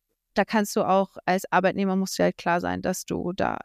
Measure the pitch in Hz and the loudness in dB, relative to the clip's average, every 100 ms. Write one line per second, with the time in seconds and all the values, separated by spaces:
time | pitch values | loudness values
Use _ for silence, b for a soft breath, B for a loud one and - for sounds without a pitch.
0 | _ _ _ - 196 226 208 220 180 190 | _ _ _ -2 2 0 0 0 2 2
1 | 196 - - 185 - 180 185 - 196 185 | 2 -4 -2 -2 2 2 2 2 0 0
2 | 190 - 175 - 180 175 90 185 185 185 | -2 0 0 0 -2 -2 -2 -4 -4 -4
3 | - 185 180 190 - - | -4 -6 -4 -2 -2 -4